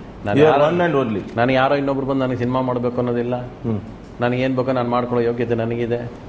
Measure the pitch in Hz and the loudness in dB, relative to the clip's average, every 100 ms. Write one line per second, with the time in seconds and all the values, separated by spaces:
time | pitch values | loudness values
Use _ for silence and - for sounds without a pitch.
0 | - - 101 120 156 143 147 175 170 143 | -14 -10 0 4 6 6 4 4 2 2
1 | 117 101 - 110 123 131 135 143 139 135 | 0 -2 -4 0 2 4 4 2 0 -2
2 | 135 135 127 120 123 127 131 123 120 123 | -2 0 0 0 0 0 0 0 -2 -2
3 | 123 120 120 123 120 - 120 107 - - | -2 0 -2 -4 -6 -8 -4 -4 -6 -14
4 | - - 120 123 131 131 127 127 120 123 | -14 -4 0 0 0 0 0 0 0 0
5 | 120 120 117 120 117 117 113 117 117 120 | 0 0 0 0 0 0 -2 -2 -2 -2
6 | 120 - | -6 -12